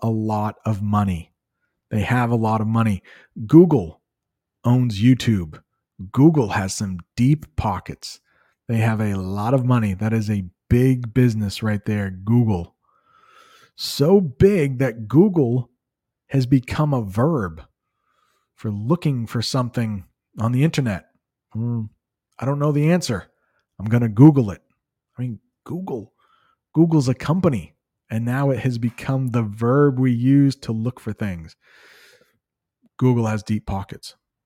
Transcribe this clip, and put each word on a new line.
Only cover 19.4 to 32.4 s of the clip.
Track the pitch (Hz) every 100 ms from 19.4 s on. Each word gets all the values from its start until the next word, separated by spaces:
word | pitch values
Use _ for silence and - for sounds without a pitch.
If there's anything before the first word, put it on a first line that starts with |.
something | - 135 123 127 113 101 - _ _ -
on | 110
the | 127
internet. | 156 151 123 92 - _ _ _ _
"Hmm, | 110 120 117 110 _ _ _ _ -
I | 135
don't | 143
know | 147
the | 147 151
answer. | 180 170 101 - _ _ _ _ -
I'm | 101
gonna | 120 117
Google | 104 151 139 107
it." | 87 _ _ _ _ _ -
I |
mean, | 123 104 _ _
Google, | - 175 190 127 104 _ _ _ _ _ _
Google's | 151 170 160 131
a |
company, | 123 - 180 175 117 76 _ _ _ -
and | 113
now | 117 131 139
it | 123
has | 131 117
become | 117 - - 135 127
the | 117
verb | 107 107 120 139 147 127
we | 131
use | 120 127 139 139 -
to | -
look | 113 117 -
for | -
things. | 101 107 87 80 - _ _ - - _ _ _ _